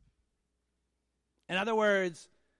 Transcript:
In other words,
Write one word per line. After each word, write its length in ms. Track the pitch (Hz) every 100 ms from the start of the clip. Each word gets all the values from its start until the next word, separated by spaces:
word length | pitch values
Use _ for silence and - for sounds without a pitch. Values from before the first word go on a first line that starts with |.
| _ _ _ _ _ _ _ _ _ _ _ _ _ _ -
In 80 | 180
other 200 | 214 220
words, 520 | 214 196 185 160 - _ _